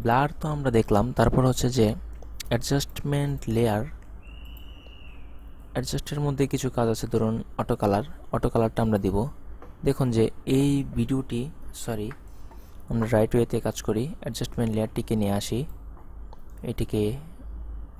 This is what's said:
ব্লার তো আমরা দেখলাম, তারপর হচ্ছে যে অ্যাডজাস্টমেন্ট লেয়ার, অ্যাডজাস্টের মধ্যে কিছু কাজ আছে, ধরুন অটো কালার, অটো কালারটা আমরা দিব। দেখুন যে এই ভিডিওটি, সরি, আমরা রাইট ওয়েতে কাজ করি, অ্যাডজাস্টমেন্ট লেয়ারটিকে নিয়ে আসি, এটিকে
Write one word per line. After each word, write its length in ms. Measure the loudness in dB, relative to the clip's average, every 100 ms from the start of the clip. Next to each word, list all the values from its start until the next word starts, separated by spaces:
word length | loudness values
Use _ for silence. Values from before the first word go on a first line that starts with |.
ব্লার 240 | 4 4 4 0
তো 60 | -4 0
আমরা 140 | 4 4
দেখলাম, 260 | 6 4 4 4
তারপর 240 | 6 6 4
হচ্ছে 180 | 4 2 4
যে 100 | 4 2 -6 -10 -12 -8 -2
অ্যাডজাস্টমেন্ট 880 | 0 2 0 0 -4 -2 0 0 -2 0 2
লেয়ার, 280 | 4 2 -2 -8 -14 -14 -14 -14 -14 -14 -14 -14 -16 -16 -14 -14 -12 -12 -14 -14 -8
অ্যাডজাস্টের 460 | -6 -2 -4 -2 -2 0
মধ্যে 180 | 2 0
কিছু 140 | 0 0 2
কাজ 100 | 2
আছে, 120 | 2 0
ধরুন 220 | 2 2 0 -4 -4
অটো 140 | -2 2
কালার, 240 | 4 4 0 -8 -4 0
অটো 120 | 2
কালারটা 260 | 4 2 4 2
আমরা 140 | 4 2
দিব। 120 | 2 0 -6 -12 -12 -14 -2 0
দেখুন 200 | 2 4 4
যে 80 | 2 2 2 4
এই 120 | 4 2 0 0
ভিডিওটি, 440 | 0 0 -2 -4 -6 -8 -10 -8
সরি, 260 | -4 -4 -4 -8 -14 -14 -14 -14 -16 -12 -2
আমরা 160 | 0 4 4
রাইট 160 | 6 4
ওয়েতে 220 | 4 2 -2
কাজ 100 | -2 -2
করি, 160 | 0 -2 -6
অ্যাডজাস্টমেন্ট 500 | -6 -4 -4 -2 0 0
লেয়ারটিকে 400 | 0 -2 0 2
নিয়ে 140 | 2 0
আসি, 180 | 0 -2 -4 -8 -12 -14 -14 -14 -14 -12 -14 -10 -6
এটিকে 300 | -4 0 2 0 -2 -8 -12 -12 -10 -8 -10 -10